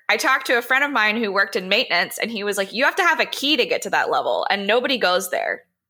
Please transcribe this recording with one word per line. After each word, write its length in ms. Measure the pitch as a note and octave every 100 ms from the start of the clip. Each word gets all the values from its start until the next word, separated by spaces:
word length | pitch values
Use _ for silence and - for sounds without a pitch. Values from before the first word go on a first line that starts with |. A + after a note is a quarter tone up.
| -
I 80 | G#3+
talked 300 | D4+ C4+ C#4+
to 100 | B3
a 40 |
friend 220 | A#3+ C4
of 80 | C#4+
mine 260 | C4 G#3+ G#3+
who 100 | G#3+
worked 240 | G3 G3+ G#3
in 140 | F#3
maintenance, 480 | G3+ C4 F3 F3+ -
and 140 | G#3+
he 120 | A3+
was 140 | G3+ G3
like, 160 | F#3+
"You 120 | G3 C#4+
have 100 | C#4
to 80 |
have 160 | F4 D#4
a 60 | A3
key 320 | - C#4 D4
to 80 | G3
get 160 | D#3+
to 60 | F#3
that 180 | D#3 -
level, 360 | C#3 C3+ F#2 -
and 180 | G3+ G3
nobody 300 | A#3 C4 B3+
goes 320 | F#3+ F3+ F#3
there." 340 | - - F#2+ _ _ _